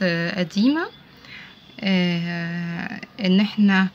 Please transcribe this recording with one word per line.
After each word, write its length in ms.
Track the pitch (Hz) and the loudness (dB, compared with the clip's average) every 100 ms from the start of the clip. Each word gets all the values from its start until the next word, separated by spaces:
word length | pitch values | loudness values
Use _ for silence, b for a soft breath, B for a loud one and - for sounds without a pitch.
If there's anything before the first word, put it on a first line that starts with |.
آه، 360 | 185 170 170 - | -2 -2 -2 -4
قديمة، 480 | 170 202 247 311 403 - - B B B B B - - | -2 2 2 2 -4 -10 -20 B B B B B -20 -6
آه، 1200 | 190 185 175 170 170 170 170 170 170 170 - - - - | 0 2 2 -2 -4 -6 -6 -6 -8 -8 -10 -12 -14 -4
ان 160 | 185 190 | 2 4
احنا، 480 | 208 - 202 190 185 | 2 2 4 4 2